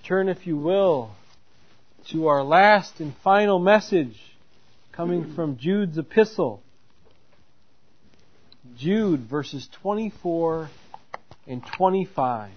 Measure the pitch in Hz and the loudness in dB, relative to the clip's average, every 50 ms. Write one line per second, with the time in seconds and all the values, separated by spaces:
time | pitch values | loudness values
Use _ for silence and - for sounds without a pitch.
0 | - - 185 190 190 190 180 - - 175 160 147 147 170 190 196 196 185 160 135 | -4 -2 -2 0 0 -2 -4 -4 -6 -6 -6 -4 -2 0 2 2 4 2 2 0
1 | 117 110 101 - - - - - - - - - - - - - - - - - | -2 -8 -16 -20 -20 -20 -20 -20 -20 -20 -20 -20 -20 -20 -20 -20 -20 -20 -20 -20
2 | - - - 160 160 156 147 139 135 139 160 180 196 208 214 202 - - - - | -18 -8 -6 -2 2 2 2 2 2 4 4 6 8 8 6 4 2 -4 -12 -12
3 | 160 147 131 - - 190 196 202 208 208 196 180 175 190 214 214 208 - 208 175 | -12 -12 -12 -4 2 2 4 4 4 2 2 2 4 4 4 4 4 2 0 0
4 | 143 120 107 - - - - - - - - - - - - - - - - - | 0 0 -8 -18 -20 -20 -20 -20 -20 -20 -20 -20 -20 -20 -20 -20 -20 -20 -10 -8
5 | 170 175 175 175 160 147 147 175 165 151 135 117 127 170 196 208 208 175 151 165 | -4 -4 -2 -4 -4 -6 -6 -6 -6 -6 -6 -4 -2 -2 0 0 -2 -2 -4 -6
6 | 143 - - 220 220 214 - - 170 123 104 95 - - - - - - - - | -8 0 2 2 2 2 0 -4 -4 -4 -4 -10 -18 -20 -20 -20 -20 -20 -20 -20
7 | - - - - - - - - - - - - - - - - - - - - | -20 -20 -20 -20 -20 -20 -20 -20 -20 -20 -20 -20 -20 -20 -20 -20 -20 -20 -20 -20
8 | - - - - - - - - - - - - - 127 120 117 127 170 202 220 | -20 -20 -20 -20 -20 -20 -20 -20 -20 -20 -20 -20 -20 -20 -18 -8 -4 -2 0 0
9 | 220 196 165 135 117 110 135 151 135 - - 135 - - - - - 196 208 214 | 2 0 0 -2 -2 -6 -6 -6 -6 -6 -12 -14 -14 -16 -20 -8 -6 -4 -4 -4
10 | 220 208 - - - 180 165 165 165 165 160 160 160 147 - - - - - - | -6 -8 -10 -8 -6 -4 -2 -2 -2 -2 -2 -4 -8 -12 -16 -20 -20 -20 -20 -20
11 | - - - - - - - - - - 127 123 - - - - 185 190 185 190 | -18 -18 -20 -20 -18 -20 -20 -20 -16 -12 -12 -12 -12 -12 -4 0 0 2 2 0
12 | 185 190 - - 135 127 120 110 104 98 98 | -2 -4 -4 -2 -2 -2 -2 -6 -8 -14 -18